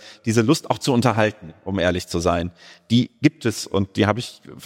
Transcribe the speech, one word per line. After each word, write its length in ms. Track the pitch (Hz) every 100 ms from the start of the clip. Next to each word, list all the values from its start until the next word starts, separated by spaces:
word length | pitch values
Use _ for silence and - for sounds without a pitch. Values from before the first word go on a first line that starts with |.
| - - 117
diese 160 | 110
Lust 280 | 113 165 -
auch 80 | -
zu 120 | -
unterhalten, 600 | 120 120 110 107 - 80 -
um 160 | - 98
ehrlich 260 | 87 90 -
zu 100 | 87
sein, 320 | 85 87 87 - - - -
die 220 | 117 - -
gibt 240 | 151 - 120
es 220 | - -
und 280 | 98 101 -
die 120 | 101
habe 100 | 104
ich 240 | - - - -